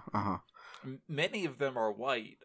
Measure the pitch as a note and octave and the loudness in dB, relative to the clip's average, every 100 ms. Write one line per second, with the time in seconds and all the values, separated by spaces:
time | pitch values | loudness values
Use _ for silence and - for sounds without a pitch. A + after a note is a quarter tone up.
0 | - A2 G2+ F#2 - - - - C3 C3+ | 0 0 2 0 -4 -18 -18 -12 -10 -10
1 | - D3+ F3+ A3 E3+ B2+ C#3 B2+ A2 G#2 | -4 0 0 2 -2 2 0 4 2 2
2 | C3 B2 G#2+ - | 2 0 -2 -12